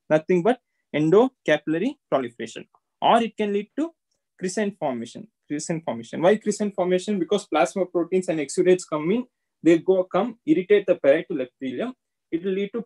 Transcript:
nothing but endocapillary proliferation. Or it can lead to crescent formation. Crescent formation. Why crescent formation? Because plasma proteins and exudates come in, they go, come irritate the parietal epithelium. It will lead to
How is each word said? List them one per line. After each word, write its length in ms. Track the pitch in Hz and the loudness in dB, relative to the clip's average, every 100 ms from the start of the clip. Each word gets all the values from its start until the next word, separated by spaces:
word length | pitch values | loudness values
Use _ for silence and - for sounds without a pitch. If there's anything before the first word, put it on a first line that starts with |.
| - | 0
nothing 320 | 156 - 185 | 0 2 0
but 180 | 185 254 _ _ _ 147 | 2 -2 _ _ _ -2
endocapillary 1000 | 160 190 262 _ - 151 - 165 240 - - | 4 4 4 _ 0 0 0 -2 -2 -6 -4
proliferation. 560 | 139 120 - 113 - - _ _ - | -2 -2 -8 -12 -12 -18 _ _ -2
Or 200 | 151 226 | 4 4
it 140 | 226 - | 2 -4
can 160 | 208 | -4
lead 160 | 202 214 - | -4 -4 -6
to 140 | 330 _ _ _ _ - | -6 _ _ _ _ -10
crescent 380 | 180 220 208 - | -6 -4 -4 -4
formation. 480 | 151 123 113 - - _ - | -6 -6 -8 -14 -18 _ -10
Crescent 360 | 147 - 160 | -8 -6 -6
formation. 380 | - 117 - 131 | -6 -8 -8 0
Why 140 | 175 220 | 2 2
crescent 360 | - - 208 | 0 -4 -4
formation? 460 | 196 180 185 196 202 | -2 0 0 0 -4
Because 260 | 165 202 - | 0 -2 0
plasma 400 | 151 175 196 180 | 0 0 -2 -4
proteins 440 | 175 165 185 180 | -2 -2 -2 -2
and 100 | 160 | -4
exudates 420 | 135 - 180 185 - | -4 0 2 2 0
come 220 | 151 156 | -4 -2
in, 140 | 233 247 _ _ _ | -2 -4 _ _ _
they 160 | 156 170 | 2 4
go, 260 | 185 190 | 4 0
come 360 | 185 180 233 - - | 0 -2 -2 -4 0
irritate 420 | 160 180 208 190 | 0 4 2 2
the 80 | 175 | 2
parietal 460 | 139 156 - 151 | 4 2 2 -6
epithelium. 520 | 127 - 131 127 240 - _ _ - | -6 -8 -8 -6 -8 -10 _ _ -8
It 120 | 165 | -6
will 100 | 190 | -4
lead 180 | 190 202 | -4 -4
to 100 | 233 | -8